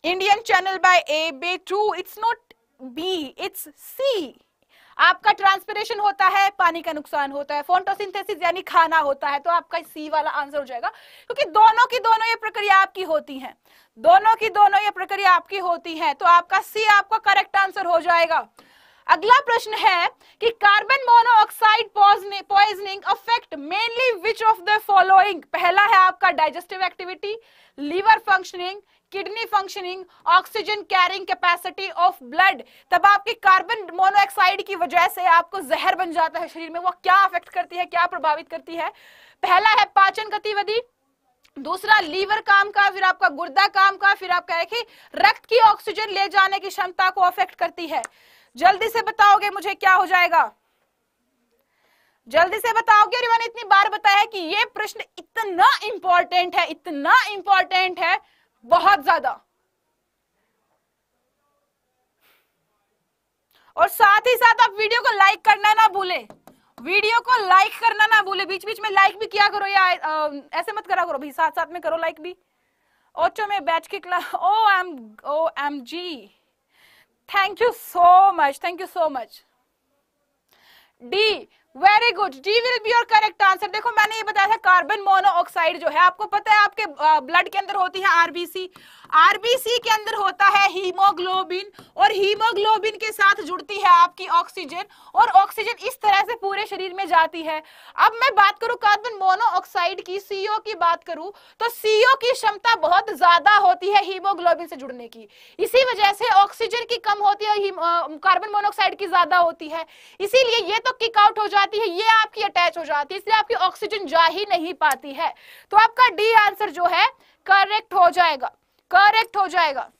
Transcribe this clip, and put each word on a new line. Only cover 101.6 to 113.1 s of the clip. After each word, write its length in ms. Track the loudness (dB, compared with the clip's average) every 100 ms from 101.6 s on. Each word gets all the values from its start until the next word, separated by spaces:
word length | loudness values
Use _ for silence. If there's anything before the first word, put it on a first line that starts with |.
| -8
सीओ 460 | -4 0 2 4 2
की 160 | 0
क्षमता 440 | -2 -2 -2 0 0
बहुत 300 | 2 0 0
ज्यादा 460 | 2 4 6 6 4
होती 340 | 4 2 2
है 140 | 0
हीमोग्लोबिन 640 | 0 -4 -4 0 0 -2 -6
से 80 | -14
जुड़ने 320 | -14 -16 -18
की, 200 | -20 -20 _ -20 -6
इसी 260 | 0 2 2
वजह 260 | 0 0
से 180 | 0 2
ऑक्सीजन 560 | 4 2 -2 -6 -6 -6
की 120 | -6
कम 260 | -4 0
होती 220 | 0 0 -2
है, 100 | -2
हीम-, 240 | -2 -4
अ, 280 | -2 -2 -4
कार्बन 420 | -2 0 0 0
मोनोऑक्साइड 500 | -4 -4 -2 -4 -4
की 80 | -2
ज्यादा 300 | 0 2 2
होती 320 | 0 -4 -12
है, 160 | -12 -12 _ -20 _
इसीलिए 540 | -2 0 2 0 -2
ये 60 | -4
तो 120 | -4
किक 260 | -4 -2 2
आउट 220 | 2 2
हो 80 | -2
जाती 200 | 0 0 -2
है, 100 | -4
ये 180 | -2 2
आपकी 340 | 2 0 -4
अटैच 360 | -4 0 -2 -2
हो 60 |
जाती 300 | -6 -6 -6